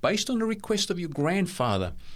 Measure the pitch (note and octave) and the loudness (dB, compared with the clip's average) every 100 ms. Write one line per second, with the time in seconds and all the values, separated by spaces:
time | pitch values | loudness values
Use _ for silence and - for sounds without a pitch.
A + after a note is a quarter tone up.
0 | C3 G#3 - A#3+ A3 G#3+ - G#3 - F3+ | 0 2 0 0 0 -2 0 0 0 -2
1 | E3+ - D3 F#3+ F3+ - B2 G2 F2+ - | -4 0 2 2 0 0 2 2 0 -4
2 | - | -8